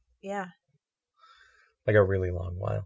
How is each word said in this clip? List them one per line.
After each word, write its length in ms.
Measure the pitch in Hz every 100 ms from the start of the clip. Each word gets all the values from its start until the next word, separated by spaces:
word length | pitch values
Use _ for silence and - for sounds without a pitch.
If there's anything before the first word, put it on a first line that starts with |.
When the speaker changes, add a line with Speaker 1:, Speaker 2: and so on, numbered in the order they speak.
| _ _
Speaker 1:
yeah. 260 | 196 202 180 - _ _ _ _ _ _ - - - _ _ _ -
Speaker 2:
Like, 80 | 104
a 80 |
really 260 | 95 95 92
long 240 | 90 90 90
while. 280 | 98 104